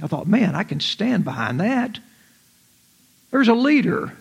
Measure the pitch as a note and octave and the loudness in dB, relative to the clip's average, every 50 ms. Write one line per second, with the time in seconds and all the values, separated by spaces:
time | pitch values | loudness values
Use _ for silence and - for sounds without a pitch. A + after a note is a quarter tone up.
0 | D#3 D3+ - D3 - D#3+ F#3+ B3+ A3+ - C#3+ D#3 G#3+ - D3 D3 - - - - | -6 -6 -6 -4 0 2 2 4 4 2 0 -2 -4 -4 -4 -4 -4 -6 -4 -2
1 | - B3 B3 F#3+ D#3 - B2+ A2+ A2+ G#2+ A#2+ B2+ F3+ A3 C4+ B3+ A#3+ B3+ G#3+ - | -2 0 0 0 0 -2 -4 -4 -4 -4 -2 -2 -2 0 0 -2 -2 -4 -8 -14
2 | - - _ _ _ _ _ _ _ _ _ _ _ _ _ _ _ _ _ _ | -18 -20 _ _ _ _ _ _ _ _ _ _ _ _ _ _ _ _ _ _
3 | _ _ _ _ _ _ - C4+ C#4 A3 A3+ A#3 B3+ C#4+ D4+ C#4+ G#3 E3+ E3+ D3 | _ _ _ _ _ _ 0 2 4 4 4 4 4 4 4 2 2 2 -2 -4
4 | C#3+ - - - | -6 -8 -12 -16